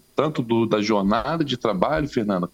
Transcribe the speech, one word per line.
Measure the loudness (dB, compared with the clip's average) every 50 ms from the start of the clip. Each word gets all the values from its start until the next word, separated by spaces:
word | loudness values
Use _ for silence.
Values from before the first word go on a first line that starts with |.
| _ _ _
tanto | -2 0 0 -2 -4
do, | -2 0 0 0 2
da | 2 2 0
jornada | 2 2 2 2 2 2 0 0 0 -2 -2 -2 -2
de | -2 -4
trabalho, | -2 -2 -2 0 0 0 0 0 0 -2
Fernanda, | -2 -2 -2 0 0 0 -2 -2 -4